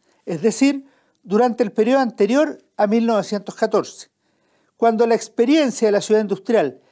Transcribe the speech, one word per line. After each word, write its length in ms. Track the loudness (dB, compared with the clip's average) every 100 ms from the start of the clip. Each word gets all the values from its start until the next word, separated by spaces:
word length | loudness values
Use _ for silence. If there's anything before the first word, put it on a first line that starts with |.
| _ _
es 180 | -10 -4
decir, 460 | -2 2 0 0 -8 _ _ _
durante 400 | -4 0 0 0
el 80 | -2
periodo 300 | -2 0 2
anterior 580 | 0 0 0 2 0 -4 _ -2
a 100 | 0
mil 200 | 2 0
novecientos 480 | 0 -2 -8 -8
catorce, 540 | -6 -2 0 -2 -10 -20 _ _ _ _ _ _ -2
cuando 300 | 0 2 2
la 80 |
experiencia 760 | 0 -2 -2 2 2 0 0 0
de 40 |
la 80 | 0
ciudad 200 | 0 0
industrial 600 | 0 -6 -2 0 0 -6 _